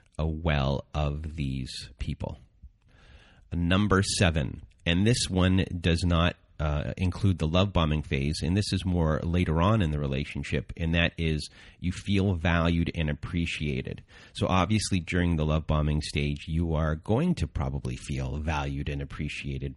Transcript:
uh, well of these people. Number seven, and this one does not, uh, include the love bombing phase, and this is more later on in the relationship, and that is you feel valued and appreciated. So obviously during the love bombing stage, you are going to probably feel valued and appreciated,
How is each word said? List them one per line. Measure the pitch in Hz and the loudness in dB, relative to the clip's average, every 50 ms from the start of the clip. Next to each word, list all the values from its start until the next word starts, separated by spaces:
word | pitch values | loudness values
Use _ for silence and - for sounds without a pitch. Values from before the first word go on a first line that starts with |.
| _ _ _ - | _ _ _ -4
uh, | 78 | -2
well | 80 80 78 82 82 73 71 67 69 69 - - _ | -2 -2 -2 0 2 2 4 2 2 0 -2 -4 _
of | - 76 76 73 73 76 78 78 73 | -2 -2 0 0 -2 -4 -6 -8 -6
these | 80 71 67 65 67 64 64 - - - - - - | -4 -4 -4 -4 -6 -6 -8 -10 -12 -14 -16 -10 -8
people. | - - 71 - - - - - - _ _ _ - - - _ _ _ _ - - - - - - - - - - - | -6 -6 -4 -6 -8 -10 -10 -12 -18 _ _ _ -20 -20 -20 _ _ _ _ -20 -20 -20 -20 -20 -20 -20 -20 -20 -12 -6
Number | - 85 87 85 90 95 104 101 95 95 | -2 0 2 2 4 4 4 4 4 4
seven, | 98 - - - 101 85 78 80 67 - - - - - - _ - | 4 2 2 2 2 4 4 2 0 -2 -4 -10 -14 -20 -20 _ 0
and | 82 85 90 101 | 2 2 4 4
this | 113 123 - - - | 4 4 2 0 0
one | 95 90 90 92 92 95 - - - 87 | 2 4 4 4 4 4 2 0 -4 -2
does | 82 87 85 85 92 | 2 2 2 2 2
not, | 87 87 82 85 87 - - _ _ _ - | 2 4 4 2 2 0 -4 _ _ _ -4
uh, | 78 76 73 73 52 - - | -2 -2 0 -2 -2 -4 -4
include | - 92 90 87 - - 98 92 80 | -2 -2 -2 0 2 2 2 2 2
the | 82 | 0
love | 80 80 90 98 104 | 2 4 2 2 4
bombing | 92 87 82 76 76 78 | 2 2 2 4 2 0
phase, | 73 - 76 67 69 73 80 - | 0 -2 -2 0 0 -2 -2 -2
and | - 71 92 | 0 0 2
this | 104 104 - | 0 0 0
is | 101 90 87 | -2 -2 0
more | 92 87 87 82 78 78 - | 0 0 2 2 2 2 0
later | - 85 82 90 87 82 78 82 | 0 0 2 2 2 2 2 2
on | 85 101 113 113 | 4 4 4 2
in | 92 78 | 2 0
the | 76 73 | 0 -2
relationship, | 73 69 65 67 73 - - 71 71 - 82 69 - - - | -2 -2 -2 -2 -4 -4 -6 -8 -6 -4 -4 -4 -4 -6 -6
and | - 82 82 82 | -4 -2 0 2
that | 85 85 - - | 2 2 0 0
is | - 82 80 78 76 - - - - - - - - | -2 -2 0 0 -2 -4 -8 -16 -20 -20 -20 -16 -8
you | - 87 | -6 -6
feel | 92 - - 101 101 98 95 101 92 | -6 -6 -4 0 2 2 2 2 0
valued | 82 82 87 85 85 82 85 85 85 85 - - | 2 2 2 2 4 4 4 2 2 0 0 -2
and | 82 80 76 | -2 -2 -2
appreciated. | 73 - - - 87 87 82 78 - - 78 73 67 64 - - - - - _ - - - - | -2 -4 -6 -4 -2 -2 -2 -2 -4 -4 -4 -4 -4 -4 -6 -6 -10 -12 -14 _ -20 -20 -20 -18
So | - - 101 - | -6 -4 -2 0
obviously | 87 92 90 95 110 107 95 - 101 90 | 2 2 2 2 2 0 0 0 -2 -2
during | 80 - - 90 87 87 87 | -2 0 0 2 2 2 2
the | 78 78 | 2 2
love | 76 78 78 78 | 2 2 0 0
bombing | - 78 76 73 76 76 76 | 2 0 2 2 2 0 0
stage, | 73 - - 73 71 73 73 71 - - | -2 -2 -2 -2 -2 -2 -2 -4 -6 -4
you | 78 82 87 82 78 | -2 0 0 0 0
are | 76 80 78 78 | 0 0 0 -2
going | 78 - - 104 123 165 180 170 | -4 -2 0 0 0 2 0 0
to | - 80 | 0 -2
probably | 71 - - 76 67 69 69 - 64 62 | -4 -2 -4 -4 -2 -4 -4 -6 -6 -8
feel | - - - 73 65 65 64 67 76 | -8 -8 -8 -6 -6 -4 -4 -6 -4
valued | 76 80 78 73 71 69 69 69 71 73 | -4 -4 -2 -2 -4 -4 -6 -6 -6 -6
and | 71 71 | -6 -6
appreciated, | 71 69 - - 78 71 - - - 71 67 65 67 69 65 | -6 -8 -8 -8 -8 -8 -8 -8 -8 -8 -6 -6 -6 -8 -10